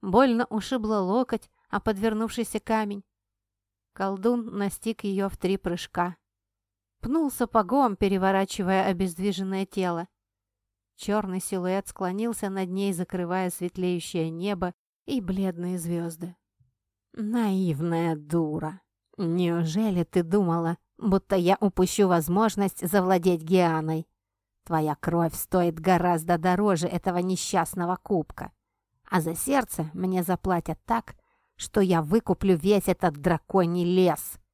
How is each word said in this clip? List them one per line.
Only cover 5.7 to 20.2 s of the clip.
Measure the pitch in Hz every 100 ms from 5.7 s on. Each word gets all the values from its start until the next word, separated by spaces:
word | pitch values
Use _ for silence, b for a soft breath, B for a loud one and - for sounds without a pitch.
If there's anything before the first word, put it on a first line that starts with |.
| 170 - - 175 175 _ _ _ _ _ _ _ _
Пнул | 226 302 302
сапогом, | - 240 226 185 262 262 196
переворачивая | 202 190 190 190 190 - 185 190 190
обездвиженное | 180 190 165 196 185 190 190 190
тело. | - 180 170 175 _ _ _ _ _ _ _ _ _
Чёрный | - 208 202 185
силуэт | - 190 180 190 -
склонился | - 185 190 233 220 202
над | 190 185
ней, | 185 196
закрывая | 175 180 180 170 185 185
светлеющее | - 175 - 180 175 - 180 160
небо | 165 190 196 180 - _ _ -
и | 269
бледные | 180 190 190 170 180 180
звёзды. | 165 170 170 160 170 175 _ _ _ _ _ _ _
"Наивная | - 208 233 220 190 180 143 170 165 170 156
дура! | 147 170 156 156 156 185 _ _ _ -
Неужели | 175 170 175 170 160 165 220 180
ты | 165 -